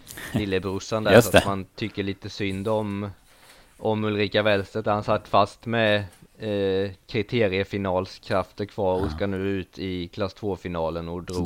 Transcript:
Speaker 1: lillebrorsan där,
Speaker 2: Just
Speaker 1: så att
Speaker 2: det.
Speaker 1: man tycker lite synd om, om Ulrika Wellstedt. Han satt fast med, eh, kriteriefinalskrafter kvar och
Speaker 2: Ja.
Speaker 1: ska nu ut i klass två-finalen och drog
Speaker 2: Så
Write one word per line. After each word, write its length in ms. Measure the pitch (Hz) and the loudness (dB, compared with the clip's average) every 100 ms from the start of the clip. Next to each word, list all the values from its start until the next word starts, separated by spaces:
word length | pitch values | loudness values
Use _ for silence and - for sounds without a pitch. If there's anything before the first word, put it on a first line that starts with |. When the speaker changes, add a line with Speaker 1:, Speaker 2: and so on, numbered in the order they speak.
| - - - | -20 -16 -4
Speaker 1:
lillebrorsan 720 | 113 101 95 95 95 - 110 | -2 0 0 -2 -6 -4 -2
där, 100 | 107 | 6
Speaker 2:
Just 180 | 104 107 | 6 8
Speaker 1:
så 60 | 98 | 4
att 60 | |
Speaker 2:
det. 60 | 98 | 4
Speaker 1:
man 160 | 98 92 - | -4 -6 -10
tycker 280 | 107 - | -8 -6
lite 260 | 98 95 101 | -6 -6 -10
synd 380 | - 101 95 101 | -6 -4 -2 -2
om, 420 | 110 104 101 104 - _ - - - - - | -2 -2 -6 -8 -12 _ -20 -20 -20 -20 -6
om 260 | 110 107 | -2 0
Ulrika 380 | 107 104 104 107 | 0 0 2 2
Wellstedt. 420 | 107 98 98 110 110 | 4 2 0 -4 0
Han 160 | 104 | 0
satt 240 | 107 107 - | 2 -2 4
fast 380 | 101 101 - - | 4 4 0 -4
med, 380 | 117 107 104 98 - - - | 2 4 2 0 -12 -20 -10
eh, 520 | 110 101 98 95 98 95 - | -4 0 2 0 -2 -6 -6
kriteriefinalskrafter 1600 | 120 98 123 104 92 98 101 98 92 92 - - 98 90 - 101 | -4 0 2 2 2 -2 -2 0 0 -2 -8 -4 -2 -2 -6 -8
kvar 280 | - 95 92 | -2 0 2
och 100 | 95 | 0
Speaker 2:
Ja. 40 | |
Speaker 1:
ska 180 | 78 101 | -2 -2
nu 100 | 95 | -2
ut 420 | 98 98 87 - | -2 -2 -6 -8
i 280 | 95 90 87 | -6 -4 -6
klass 260 | - 95 | -4 -6
två-finalen 760 | - 104 90 92 85 80 85 82 | -4 -6 -4 -4 -4 -2 -4 -6
och 140 | 87 | -8
drog 140 | 85 | -6
Speaker 2:
Så 60 | 90 | -2